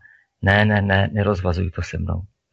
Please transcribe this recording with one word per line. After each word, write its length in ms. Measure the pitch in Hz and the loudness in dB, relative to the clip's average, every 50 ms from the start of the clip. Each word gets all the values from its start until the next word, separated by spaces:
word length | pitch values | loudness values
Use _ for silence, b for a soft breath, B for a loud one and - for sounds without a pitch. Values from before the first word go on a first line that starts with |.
| b b b b b b _ _ | b b b b b b _ _
"Ne, 220 | - 98 101 104 107 | 0 2 4 4 4
ne, 180 | 107 104 101 | 4 2 2
ne, 260 | 101 98 98 98 98 - | 2 2 2 2 2 0
nerozvazuj 580 | - 104 98 107 101 90 90 90 82 92 92 85 | 0 0 0 0 0 0 -2 -2 -2 -2 -4 -4
to 120 | - - | -6 -8
se 160 | 87 - - 85 | -8 -8 -6 -6
mnou. 240 | 87 85 - 90 95 - _ _ _ _ | -6 -4 -6 -6 -8 -12 _ _ _ _